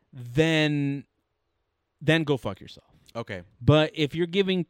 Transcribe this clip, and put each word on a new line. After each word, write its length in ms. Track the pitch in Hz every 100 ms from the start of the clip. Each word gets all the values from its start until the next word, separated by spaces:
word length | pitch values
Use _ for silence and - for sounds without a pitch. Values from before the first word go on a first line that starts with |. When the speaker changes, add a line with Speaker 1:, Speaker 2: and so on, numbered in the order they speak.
| _
Speaker 1:
Then, 880 | 139 120 123 160 160 151 147 143 139 - _ _ _ _ _ _ _ _ _
then 240 | 143 160
go 140 | 147 139
fuck 220 | 113 95
yourself. 260 | - - _ _ _
Speaker 2:
Okay. 280 | 113 117 98 87 _
Speaker 1:
But 300 | 120 151 156
if 200 | 156 147
you're 120 | 160 175
giving 380 | 185 190 185 165